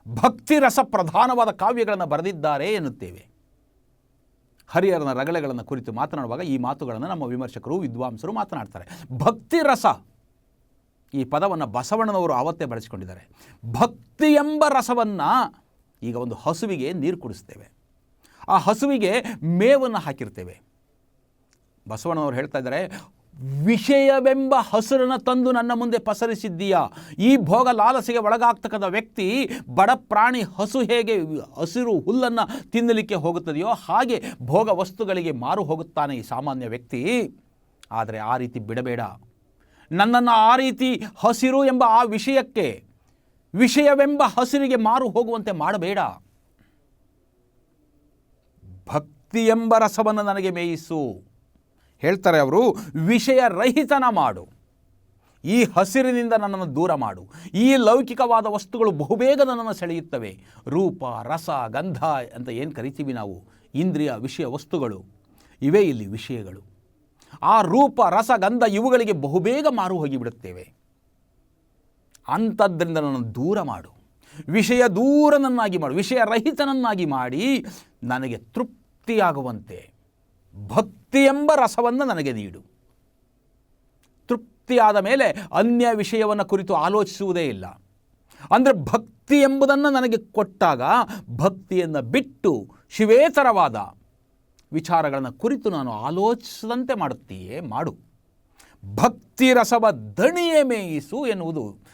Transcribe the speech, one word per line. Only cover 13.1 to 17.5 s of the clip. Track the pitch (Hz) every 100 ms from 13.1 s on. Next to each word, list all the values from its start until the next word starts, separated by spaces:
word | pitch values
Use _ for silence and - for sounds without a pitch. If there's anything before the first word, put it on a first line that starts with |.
| 90 _ _ - _ 117
ಭಕ್ತಿ | 117 240 - _ - 302
ಎಂಬ | 294 294 302 302
ರಸವನ್ನ | 269 240 240 220 190 147 254 226 - _ _ _ _
ಈಗ | 117 117
ಒಂದು | 120 107
ಹಸುವಿಗೆ | 147 165 214 170 131
ನೀರು | 180 147 175
ಕುಡಿಸ್ತೇವೆ, | 120 98 -